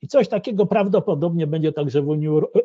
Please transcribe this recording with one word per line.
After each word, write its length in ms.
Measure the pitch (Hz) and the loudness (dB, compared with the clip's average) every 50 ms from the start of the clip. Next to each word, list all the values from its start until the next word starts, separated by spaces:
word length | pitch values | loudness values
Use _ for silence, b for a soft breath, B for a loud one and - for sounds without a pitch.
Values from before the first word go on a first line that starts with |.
I 60 | - 139 | -6 0
coś 200 | - 277 214 - | 2 2 2 2
takiego 380 | 226 196 - 262 220 190 208 | 0 -4 -4 -2 0 0 0
prawdopodobnie 800 | - 196 220 196 202 190 196 - - 170 147 160 175 165 170 160 | 2 2 0 2 2 0 0 0 0 -2 0 0 -2 0 -2 -2
będzie 260 | 147 156 160 151 156 | -2 -2 -2 -2 -2
także 300 | 151 151 147 143 123 147 | -2 -2 -2 -2 0 0
w 60 | 139 143 | 0 0
Unii 200 | 151 151 151 156 | -2 -2 0 0
Euro-, 220 | 151 151 - - - - | 0 0 0 0 0 0